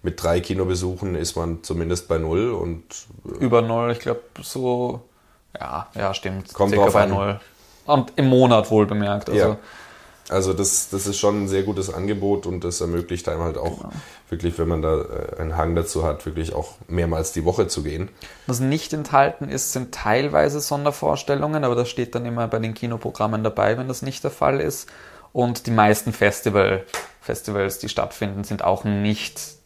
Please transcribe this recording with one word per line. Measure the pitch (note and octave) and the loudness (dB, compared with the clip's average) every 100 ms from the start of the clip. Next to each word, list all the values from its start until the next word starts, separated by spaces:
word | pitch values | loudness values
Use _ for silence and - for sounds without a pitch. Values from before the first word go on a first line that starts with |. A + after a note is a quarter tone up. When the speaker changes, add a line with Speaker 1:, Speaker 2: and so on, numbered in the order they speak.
Speaker 1:
mit | F#2 E2 | -6 -2
drei | E2+ F2 | 0 0
Kinobesuchen | F2+ F#2 F#2 F2+ F#2 F2+ G2 | 0 -2 0 0 -2 -4 -4
ist | F2 E2+ - | -2 -4 -4
man | E2 E2 | -4 -6
zumindest | - F2 E2 F2 - | -4 -4 -2 -4 0
bei | E2 | -2
null | D#2+ E2+ A#2+ | 2 0 0
und, | G2+ E2+ E2 - - - - | -2 -4 -6 -12 -20 -18 -18
äh | - - | -14 -2
Speaker 2:
Über | B2+ A#2 | 4 4
null, | A2+ A#2 A#2+ | 4 0 0
ich | A#2 | -2
glaub, | A#2+ A#2+ - - | -2 -4 -8 -16
so, | - C3 B2+ B2 B2 B2 - _ _ _ _ - | -12 -4 -2 0 -2 -6 -14 _ _ _ _ -12
ja, | C2 D2 - | -8 -8 -8
ja, | A2 G2 | -4 -2
stimmt. | G2 F#2+ F#2+ F2+ | -2 -6 -6 -8
Speaker 1:
Kommt | - G2+ | 0 4
Speaker 2:
Circa | G#2 G2+ | 6 6
Speaker 1:
drauf | |
Speaker 2:
bei | G#2 | 6
Speaker 1:
an. | G2+ | 4
Speaker 2:
null. | G2 G2+ G2+ - _ - - - | 2 0 -4 -10 _ -20 -14 2
Und | C#3+ B2 - | 2 4 2
im | C3+ | 6
Monat | B2+ B2+ A2+ G#2 | 8 8 6 6
wohl | G#2+ G2 | 4 4
bemerkt, | G#2 G2+ G#2 - | 2 0 -2 0
also | G#2 | 4
Speaker 1:
Ja. | G#2+ G#2+ - - - - - - - | 4 2 -8 -20 -20 -20 -20 -20 -2
Also | G2 F#2+ | 0 2
das, | F#2 F#2+ - - | 0 0 0 -2
das | F#2+ G2 | -4 -4
ist | F#2+ | 2
schon | G#2 G#2 | 2 2
ein | G2 | 2
sehr | G2 | 0
gutes | G2 F#2+ F#2+ | 0 -2 -4
Angebot | E2 G2 G2+ G2 G2+ F#2+ | -4 -2 0 0 0 -2
und | F2+ | -4
das | F2 F2 | -4 -2
ermöglicht | E2+ E2+ - F2 - | -2 -2 -4 -6 -4
einem | D#2+ | -2
halt | E2+ D2 | -2 -2
auch | D#2+ - | -6 -6
Speaker 2:
Genau. | - D3+ - - _ | -12 -14 -16 -20 _
Speaker 1:
wirklich, | E2 F2 E2 | -4 -4 -2
wenn | E2 | 0
man | D#2+ | 0
da, | D#2+ D#2 | 0 0
äh, | - - - - | -2 -8 -8 -6
einen | D#2+ D#2+ | -4 -2
Hang | D#2+ | 0
dazu | E2+ D#2+ D#2+ | 0 -2 -2
hat, | D#2+ D2 D#2+ | -2 -2 -6
wirklich | D#2 D#2+ | -6 -6
auch | - - - - | -6 -8 -16 -6
mehrmals | E2+ E2+ D#2+ E2 | -2 0 -2 -2
die | F2 | 0
Woche | D#2+ F2 F#2 | 0 0 -2
zu | - | -2
gehen. | D2 D#2+ F#2 - - - - | -6 -6 -10 -12 -20 -14 -6
Speaker 2:
Was | A#2+ | -2
nicht | C3 D#3 - | 0 0 -2
enthalten | D#3 D3 C#3 C#3 - C#3 | -6 2 4 4 0 -6
ist, | C3+ - | -4 -4
sind | C3 B2 | -4 -6
teilweise | - G#2+ A#2 C#3+ D3+ D3+ C#3+ | -4 2 2 4 4 4 0
Sondervorstellungen, | - C#3+ C#3+ C#3+ D3+ C#3 - C#3 D3 D#3 | -4 -2 -2 0 0 0 0 0 0 0
aber | C3 | 0
das | A#2+ B2 | 0 0
steht | - A#2+ | -4 -4
dann | A#2+ | -4
immer | A#2+ A#2 A#2 | -4 -4 -2
bei | A2+ | -2
den | A2+ | -2
Kinoprogrammen | A2 A#2+ A2+ - - G#2+ A2 | -4 -6 -4 -6 -2 -2 0
dabei, | A2 G#2+ G#2 A#2 | -2 2 2 0
wenn | B2+ | -4
das | B2 | -6
nicht | C3+ C3 | -8 -6
der | C#3+ | -8
Fall | - C#3+ C#3 | 0 0 2
ist. | D3+ C#3 - - - - - | -2 -4 -12 -20 -20 -20 -8
Und | B2 A#2+ A#2 - | -2 0 -2 0
die | |
meisten | A2+ G#2+ G#2+ - | 4 6 4 0
Festival-, | - G2+ - A2+ G2+ G2 F#2+ F#2+ - - _ | 2 2 2 2 4 4 2 -4 -10 -12 _
Festivals, | - - - G2+ G2 - | -8 -6 -2 0 0 -2
die | - | -6
stattfinden, | - - - G2+ G2 | -2 -4 -4 -6 -4
sind | G2 G#2 | -6 0
auch | F2 G2 | 0 2
nicht | G#2 G2+ G#2 G#2 - - - - | 0 0 0 0 -4 -10 -14 -16